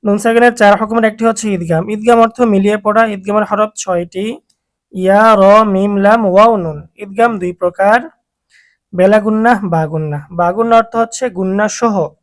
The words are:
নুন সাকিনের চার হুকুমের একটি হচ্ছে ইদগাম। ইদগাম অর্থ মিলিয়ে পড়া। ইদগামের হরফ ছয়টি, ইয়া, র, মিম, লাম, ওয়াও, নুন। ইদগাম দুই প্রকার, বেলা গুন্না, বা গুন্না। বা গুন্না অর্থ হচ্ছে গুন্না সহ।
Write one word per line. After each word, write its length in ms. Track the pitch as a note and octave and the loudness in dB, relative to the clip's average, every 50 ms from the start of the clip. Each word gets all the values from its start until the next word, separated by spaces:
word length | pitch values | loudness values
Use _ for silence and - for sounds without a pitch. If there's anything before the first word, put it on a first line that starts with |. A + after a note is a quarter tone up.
| - | -2
নুন 120 | G#3+ G3+ G#3 G#3 | -2 -2 0 0
সাকিনের 320 | A#3 A3+ A#3 A#3+ A#3+ A#3 A#3+ | 0 2 4 2 2 2 2
চার 120 | A3 G3+ G3+ G3+ | 2 2 2 2
হুকুমের 260 | A3 G#3 A3+ A3+ A3 A3 | 0 -4 -2 0 0 -2
একটি 120 | G#3+ A3 A3+ A3+ | -2 0 -2 -2
হচ্ছে 180 | A3+ - - G#3+ G3 | -2 -2 -4 -6 -4
ইদগাম। 260 | F3+ E3+ E3 E3+ D#3+ D#3+ E3 E3 | -4 -4 -2 -2 -2 -2 -4 -8
ইদগাম 240 | G#3+ G#3+ A#3 A#3+ A#3 A3+ | -4 0 2 4 4 4
অর্থ 140 | A3+ A3+ - B3 A3+ G#3 | 0 2 -2 0 0 2
মিলিয়ে 240 | G3 G3 G3+ G#3 G#3 G3+ | 0 0 0 -2 -2 -2
পড়া। 180 | G#3 G#3 A3 A3+ A3 G#3 | -2 0 0 0 0 -2
ইদগামের 300 | G3 F#3 G3 G3+ G#3+ G#3+ - | -8 -8 -4 -2 -2 -2 -2
হরফ 200 | G#3+ G3 G#3+ G#3+ _ - - | -2 -2 -2 -4 _ -12 -6
ছয়টি, 440 | F#3+ F#3 F3 F3 E3+ _ F#3 G3+ A3 B3+ D#4 _ _ _ _ _ _ _ _ _ _ - | -4 -4 -4 -4 -6 _ -8 -8 -8 -8 -12 _ _ _ _ _ _ _ _ _ _ -10
ইয়া, 280 | F#3 F#3 F#3 G3 G3+ A3 A3+ A3 G#3 | -4 0 2 4 4 4 4 4 4
র, 20 | F#3+ G3 G3+ G#3+ A3 G#3 G3 | 6 6 6 6 4 2 0
মিম, 180 | F#3+ G3 G3+ G3+ G3+ G3 | -2 -2 -2 -2 0 2
লাম, 160 | G3+ A3 A#3 A3 G3 F3+ | 2 2 2 0 2 4
ওয়াও, 200 | F#3+ G#3+ A#3 A#3 G3+ F3 | 4 4 4 4 0 -4
নুন। 140 | D#3+ D3+ D3 D#3 - _ _ G#3 | -6 -10 -12 -16 -20 _ _ -18
ইদগাম 260 | G3+ G3 G3 A3+ A#3+ A3+ G3 | -14 -2 0 0 0 0 -4
দুই 120 | F3+ F3+ F3+ _ | -6 -8 -8 _
প্রকার, 380 | F#3 F3+ F3 - G3 G3+ G#3+ B3 B3 E4 _ _ _ _ _ _ _ _ _ _ _ _ _ _ _ _ - | -6 -6 -2 0 0 2 2 2 0 -4 _ _ _ _ _ _ _ _ _ _ _ _ _ _ _ _ -2
বেলা 260 | F3 F#3 F#3+ G#3 G#3+ G3+ | 0 2 2 2 2 0
গুন্না, 260 | A3 A3 G#3+ A3 A#3 B3 G3+ G3+ F#3 E3 | 0 -2 0 2 0 0 0 -2 -4 -2
বা 100 | D#3+ D#3 D#3 D#3 | -2 -4 -4 -6
গুন্না। 260 | D#3 D#3 D3+ D3 D3 D3 _ F3+ E3+ | -6 -6 -6 -8 -10 -10 _ -6 -4
বা 100 | E3+ F3 F3+ | -2 -2 -2
গুন্না 180 | G#3 A3+ A3+ A#3 A3+ | -2 -2 2 2 0
অর্থ 120 | A3+ A#3 - A#3 A3+ | 0 0 -4 -4 -4
হচ্ছে 220 | A3+ - - C4 B3 F#3 F3 | -4 -6 -8 -8 -8 -6 -6
গুন্না 260 | F#3+ F#3 F#3+ G3+ G#3 G#3+ - - | -6 -4 -2 -2 -2 -4 -4 -4
সহ। 180 | A#3+ A#3 G#3 G3 D#3+ D3 _ _ | -4 -2 -2 -2 -4 -6 _ _